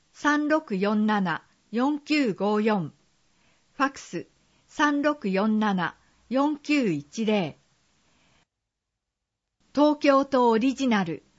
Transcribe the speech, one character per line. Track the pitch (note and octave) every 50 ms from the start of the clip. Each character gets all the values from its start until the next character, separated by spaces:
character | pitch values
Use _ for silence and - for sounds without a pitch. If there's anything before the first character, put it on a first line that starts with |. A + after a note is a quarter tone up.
| _ _ _
三 | - - D4 D4 D4 D4+ D4
六 | D#4 D#4 D#4 - G#3+
四 | F#3 G3 G3+ A3 G#3+ G#3+
七 | G#3+ G#3+ G#3 F#3+ F3 D#3+ - - _ _ _ _ _ -
四 | A3+ B3+ C#4 D4+ C#4+
九 | - - D4 D4+ C#4 A#3 F3+
五 | - F#3+ G#3 G#3+ G#3
四。 | G#3+ A3+ A3 G3+ E3+ C#3 - _ _ _ _ _ _ _ _ _ _ _ _ _ _ _ _
フ | - C#4
ァ |
ッ | C4+ -
ク | -
ス、 | - - - E3+ - - _ _ _ _ _ _ _
三 | _ - - D#4 D4 C#4+ C#4+
六 | C#4+ D4+ D4 D4 - G3+
四 | F#3 F#3+ G3+ A3 G#3+ G#3+
七 | G#3+ G#3 G3 F#3 E3+ D#3 - _ _ _ _ _ _ -
四 | A3+ C4 C#4+ D4+ D4+ D4
九 | - - D4 D4 B3+ G#3 D#3+
一 | C#3+ C#3+ - - - A3+
零。 | G#3 G#3+ G#3 F#3 D3 - _ _ _ _ _ _ _ _ _ _ _ _ _ _ _ _ _ _ _ _ _ _ _ _ _ _ _ _ _ _ _ _ _ _ _ _ _ _ _ _ _ _ _ -
東 | C4+ D4 D4+ D4+ D4
京 | - C#4+ C#4 C4+ C#4
都 | C#4 - B3+ B3 A#3+
オ | A3+ A3
リ | A3 C4+ B3+
ジ | - C4+ C4
ナ | A3+ G#3 F#3+
ル、 | E3 D#3 - - _ _